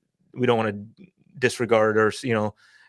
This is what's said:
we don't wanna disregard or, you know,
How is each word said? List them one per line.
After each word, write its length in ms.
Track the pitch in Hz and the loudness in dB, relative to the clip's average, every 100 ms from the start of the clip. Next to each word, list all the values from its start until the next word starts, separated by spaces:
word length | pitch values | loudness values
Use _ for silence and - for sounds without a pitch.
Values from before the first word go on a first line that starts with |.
| _ _ _ | _ _ _
we 120 | - 123 | -4 0
don't 100 | 117 | 2
wanna 200 | 110 101 107 - 98 _ _ - | 0 -4 -12 -20 -20 _ _ -4
disregard 580 | 123 - 113 113 110 107 | -2 -2 0 2 4 2
or, 140 | 110 101 | 0 0
you 120 | 131 | -4
know, 200 | 113 104 - _ _ | -2 -2 -6 _ _